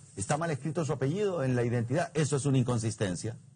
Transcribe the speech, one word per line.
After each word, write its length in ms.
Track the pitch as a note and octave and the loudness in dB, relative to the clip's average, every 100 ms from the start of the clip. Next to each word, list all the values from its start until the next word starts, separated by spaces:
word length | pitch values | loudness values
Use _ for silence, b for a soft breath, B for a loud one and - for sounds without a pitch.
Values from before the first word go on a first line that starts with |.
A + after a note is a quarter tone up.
| - - | -16 -6
Está 200 | G2 D#3 | -2 0
mal 140 | E3+ | -2
escrito 340 | C#3+ D#3+ E3+ | -4 -4 -2
su 80 | D3 | -2
apellido 500 | C3+ C3+ F#3+ G3+ C3+ | 0 -2 0 0 0
en 140 | C3 B2 | 0 2
la 80 | |
identidad. 460 | A#2+ A#2+ A2+ D#3 - | 2 0 0 0 0
Eso 220 | D#3 C#3 C#3+ | 0 0 2
es 100 | C#3+ | 2
una 120 | C3+ | 4
inconsistencia. 800 | A#2+ A#2 A2 - G2 E2+ A2 - - | 4 2 0 0 -2 -2 -6 -8 -14